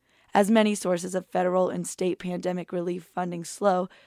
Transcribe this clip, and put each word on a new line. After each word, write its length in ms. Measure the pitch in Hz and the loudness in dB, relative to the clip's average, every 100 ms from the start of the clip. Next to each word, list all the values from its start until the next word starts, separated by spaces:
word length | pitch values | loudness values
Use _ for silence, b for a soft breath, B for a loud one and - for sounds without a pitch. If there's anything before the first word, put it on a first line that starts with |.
| b b b | b b b
As 160 | 202 202 | 2 4
many 280 | 226 214 208 | 6 4 2
sources 400 | 185 175 185 185 | 0 -2 -2 -6
of 100 | 175 | -4
federal 440 | 180 180 185 180 | 0 2 2 0
and 140 | 180 | -2
state 360 | 165 - 185 - | -6 -4 -2 -2
pandemic 500 | 180 180 180 180 170 | -6 -4 -4 -4 -6
relief 320 | 180 175 180 | -6 -4 -6
funding 400 | 165 - 180 170 | -8 -6 -6 -6
slow, 460 | 165 - 202 180 185 b | -10 0 2 2 -2 b